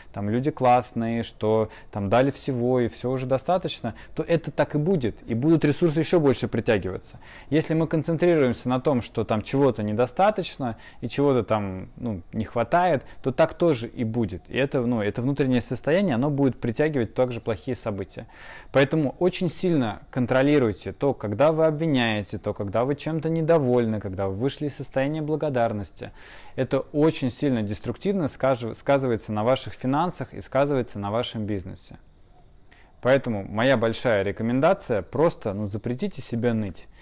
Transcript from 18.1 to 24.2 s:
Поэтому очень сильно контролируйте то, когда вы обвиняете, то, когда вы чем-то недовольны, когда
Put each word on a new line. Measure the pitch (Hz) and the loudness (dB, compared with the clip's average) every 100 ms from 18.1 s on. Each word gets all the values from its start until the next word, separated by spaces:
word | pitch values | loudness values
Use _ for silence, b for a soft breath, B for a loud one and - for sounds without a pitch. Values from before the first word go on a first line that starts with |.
| - 113 B B B B | -12 -16 B B B B
Поэтому | 135 143 160 139 - | 2 4 2 0 0
очень | 180 - 175 | -2 0 -4
сильно | - 185 160 113 98 - | -2 0 2 0 -4 -8
контролируйте | 135 120 131 139 147 117 95 101 | -4 2 4 4 4 2 0 -6
то, | - 143 127 | -2 -2 -2
когда | 107 104 147 | -2 2 4
вы | 156 160 | 4 2
обвиняете, | 151 165 135 117 107 98 104 | 2 0 2 2 0 -4 -6
то, | 107 | -4
когда | 101 101 95 127 | -4 -2 0 0
вы | 143 | -2
чем-то | 156 160 160 | -4 -4 -2
недовольны, | 165 156 165 127 123 113 107 | 0 2 2 4 2 2 -2
когда | 101 95 | -4 -4